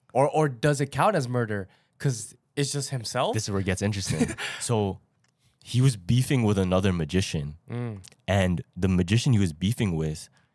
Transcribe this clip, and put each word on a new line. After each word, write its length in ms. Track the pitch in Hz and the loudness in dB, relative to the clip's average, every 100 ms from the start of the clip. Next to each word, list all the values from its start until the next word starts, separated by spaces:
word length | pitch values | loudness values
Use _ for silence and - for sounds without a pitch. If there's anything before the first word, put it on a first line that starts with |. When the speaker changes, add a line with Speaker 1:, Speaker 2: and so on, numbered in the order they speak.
| _ | _
Speaker 1:
Or, 160 | 123 147 | 0 2
or 200 | 151 151 | 2 0
does 320 | 117 147 143 | 0 0 0
it 60 | 139 | -2
count 240 | 139 190 185 | 0 2 2
as 120 | 123 | 0
murder? 400 | 123 110 101 92 _ _ - | -2 -2 -4 -8 _ _ -6
'Cause 380 | 143 117 - - _ - | -4 -4 -8 -18 _ -4
it's 160 | 139 | -4
just 180 | 143 135 | -4 -6
himself? 440 | 131 113 123 170 | -8 -6 -2 -2
Speaker 2:
This 100 | 156 | -2
is 80 | 107 | -2
where 100 | 98 | -2
it 40 | 95 | -2
gets 160 | 92 | -2
interesting. 540 | 101 101 - - 226 - - | -2 -2 -2 -2 -2 -4 -10
Speaker 1:
<laughs> 120 | - | -8
Speaker 2:
So 400 | - 110 101 95 _ _ _ _ _ _ | -2 0 0 -4 _ _ _ _ _ _
he 160 | - 120 | -4 2
was 140 | 135 104 | 2 2
beefing 480 | 87 123 127 135 | 2 2 2 2
with 140 | 107 98 | 2 2
another 340 | 92 92 98 | 4 4 4
magician. 680 | 87 76 92 - 80 71 78 - | 0 0 0 0 -4 -6 -10 -10
Speaker 1:
Mm. 340 | 120 120 98 - - - | -8 -8 -10 -16 -10 0
Speaker 2:
And 360 | 98 92 85 - 87 | 2 2 0 -4 -2
the 120 | 92 | 2
magician 420 | 90 87 113 143 | 2 4 2 4
he 60 | 107 | 4
was 140 | 92 | 2
beefing 420 | 78 95 127 104 80 | 0 -2 0 -2 -2
with, 340 | 78 78 - _ _ | -4 -6 -12 _ _